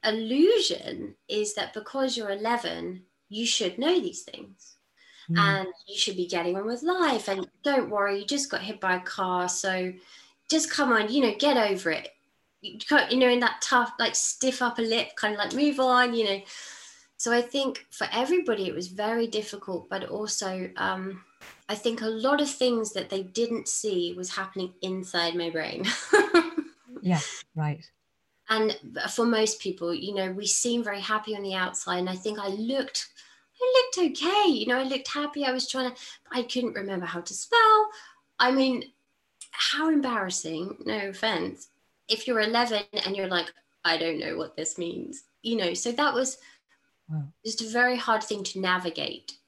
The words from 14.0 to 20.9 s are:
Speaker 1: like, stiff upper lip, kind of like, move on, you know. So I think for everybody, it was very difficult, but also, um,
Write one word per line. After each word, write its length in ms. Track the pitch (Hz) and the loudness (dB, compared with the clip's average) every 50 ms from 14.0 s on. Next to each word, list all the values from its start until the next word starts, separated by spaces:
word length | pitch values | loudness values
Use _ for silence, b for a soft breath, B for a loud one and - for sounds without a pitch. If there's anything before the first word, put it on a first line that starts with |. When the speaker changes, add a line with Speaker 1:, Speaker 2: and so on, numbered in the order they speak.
Speaker 1:
like, 160 | 226 214 - | -2 0 0
stiff 440 | - - - - - - 262 254 - | 0 -2 -2 -4 0 0 0 0 2
upper 220 | 254 240 233 - 226 | 0 -2 0 0 0
lip, 320 | 226 220 233 202 - - | 0 2 0 0 -2 -4
kind 160 | - - 214 214 | -2 -2 -2 0
of 40 | 208 | 0
like, 160 | 208 - - | -2 -2 0
move 240 | 247 294 294 285 262 | 2 2 2 4 4
on, 340 | 262 254 254 247 247 240 233 | 4 6 6 6 6 4 4
you 100 | 233 220 | 2 2
know. 160 | 202 196 196 196 B B B B B B B B B B B B B B | 2 0 -2 -4 B B B B B B B B B B B B B B
So 160 | _ - 233 233 | _ -2 2 2
I 80 | 240 | 2
think 460 | 240 240 - 277 277 269 269 - - _ | 2 2 -2 -2 -2 -2 -2 -6 -12 _
for 180 | - - - - - | -8 -4 -4 -2 0
everybody, 540 | 220 254 277 339 370 311 254 226 202 190 | 0 0 2 2 2 2 2 0 0 0
it 80 | 180 - | -4 -4
was 140 | 156 180 180 | -6 -8 -8
very 400 | 185 190 208 214 233 233 233 226 | -6 -4 -2 -2 0 0 0 0
difficult, 600 | 220 214 214 214 - 196 - - 185 170 - - | -2 -4 -6 -6 -10 -12 -10 -8 -8 -8 -6 -6
but 160 | - 196 190 - | -8 -8 -6 -6
also, 640 | - 208 214 214 - - 208 190 185 185 185 185 185 | -6 -6 -4 -4 -4 -4 -4 -4 -4 -6 -6 -8 -6
um, 480 | 185 190 190 | -4 -2 -2